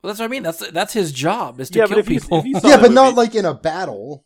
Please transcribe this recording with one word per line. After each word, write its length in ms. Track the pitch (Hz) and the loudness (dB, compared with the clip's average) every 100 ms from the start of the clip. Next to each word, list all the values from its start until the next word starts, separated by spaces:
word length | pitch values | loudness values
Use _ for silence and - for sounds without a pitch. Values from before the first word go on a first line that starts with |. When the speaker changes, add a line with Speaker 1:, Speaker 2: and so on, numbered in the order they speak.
Speaker 1:
Well, 100 | 175 | -10
that's 80 | 208 | -8
what 40 | |
I 40 | 226 | -8
mean. 140 | 269 | -6
That's, 220 | 175 165 202 | -8 -10 -8
that's 240 | 170 208 | -6 -6
his 180 | 226 170 | -4 -4
job, 480 | 131 151 220 156 123 | -4 -4 -4 -6 -10
is 80 | 131 | -4
to 100 | 175 | 0
Speaker 2:
Yeah, 40 | 214 | 2
Speaker 1:
kill 100 | 202 | 0
Speaker 2:
but 20 | |
if 100 | 208 | -2
you, 100 | 143 | -4
Speaker 1:
people. 180 | - 165 | -2 -4
Speaker 2:
if 60 | 240 | -2
you 120 | 285 | 0
saw 100 | - | 6
Speaker 3:
Yeah, 80 | 262 | 8
Speaker 2:
that 60 | |
Speaker 3:
but 100 | 233 | 8
not, 160 | 240 262 | 6 4
Speaker 2:
movie, 60 | 240 | 4
Speaker 3:
like, 160 | 233 | 0
in 100 | 226 | 0
a 80 | 185 | -4
battle. 720 | 127 165 165 180 101 117 143 | -4 -6 -6 -8 -10 -14 -16